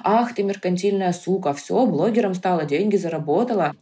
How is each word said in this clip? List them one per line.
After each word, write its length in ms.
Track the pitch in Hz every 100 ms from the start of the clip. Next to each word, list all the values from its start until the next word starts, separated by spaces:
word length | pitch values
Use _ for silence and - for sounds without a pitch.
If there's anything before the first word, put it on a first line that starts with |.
Ах, 280 | 180 220 240
ты 100 | -
меркантильная 680 | 196 202 180 180 202 196 185
сука. 400 | 180 - 185 160
Всё, 320 | 143 - 190 254
блогером 480 | 151 202 226 208
стала, 300 | 180 190 175
деньги 320 | 147 143 208 196
заработала, 760 | 165 160 143 170 240 208 147 -